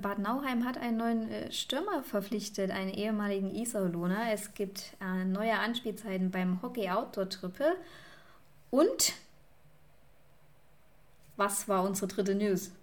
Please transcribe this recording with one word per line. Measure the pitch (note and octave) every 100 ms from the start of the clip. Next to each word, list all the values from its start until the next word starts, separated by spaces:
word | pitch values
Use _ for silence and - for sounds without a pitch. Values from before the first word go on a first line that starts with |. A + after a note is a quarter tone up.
Bad | G3 G3+
Nauheim | G3+ B3+ C#4 A#3+
hat | B3 B3
einen | A#3+ A3+
neuen, | A#3 A3+ A3
äh, | G#3+ -
Stürmer | - - C4+ G4 E4+
verpflichtet, | C4 G3+ G3 G#3+ G#3 - F#3+
einen | G3 F#3+
ehemaligen | G3 G#3 G#3+ G3+ G3 G3
Iserlohner. | G3 A#3+ G#3+ F#3 E3+ F3 G3 A#3
Es | G#3 -
gibt, | - G3 G3 - -
äh, | F#3+ F#3 F#3
neue | F#3+ A3 G#3
Anspielzeiten | G#3+ A#3 A#3 F#3+ G#3+ F#3+ F#3
beim | F#3 F3+ F#3
Hockey | B3 B3 F#3+
Outdoor | F#3+ C4 - F#3+
Triple. | - F#3 - D4 F4+ - - - - - - - - -
Und | B3 F#4 - - - - - - - - - - - - - - - - - - - - - - - - -
was | D4+ - -
war | F#3+
unsere | F#3+ G3 F#3+
dritte | - G3
News? | G3 G#3 F#3 - -